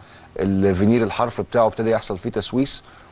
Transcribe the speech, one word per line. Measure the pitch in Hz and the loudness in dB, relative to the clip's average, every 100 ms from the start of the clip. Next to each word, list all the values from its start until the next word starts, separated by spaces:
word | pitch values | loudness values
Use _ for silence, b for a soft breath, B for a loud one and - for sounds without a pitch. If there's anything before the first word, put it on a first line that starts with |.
| B B B - | B B B -4
الفينير | 98 95 98 92 104 120 | 0 2 2 4 4 4
الحرف | 107 - 120 - | 2 0 -2 -4
بتاعه | 90 120 110 | -2 2 2
ابتدى | 110 110 | 0 0
يحصل | 110 - 95 | 0 -2 -6
فيه | 117 | -4
تسويس، | 107 - 123 135 - B B B | -4 -2 -2 -2 -4 B B B